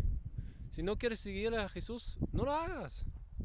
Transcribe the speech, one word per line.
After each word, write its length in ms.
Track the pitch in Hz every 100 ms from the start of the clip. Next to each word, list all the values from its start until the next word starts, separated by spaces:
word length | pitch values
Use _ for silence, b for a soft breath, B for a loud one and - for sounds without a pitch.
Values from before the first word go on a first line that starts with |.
| - - - B B B B
Si 140 | -
no 160 | 175 214
quieres 200 | 240 226
seguir 360 | 202 196 220
a 120 | 226 190
Jesús, 480 | 180 - 240 - - -
no 140 | -
lo 80 | 254
hagas. 540 | 302 330 330 151 - - - - -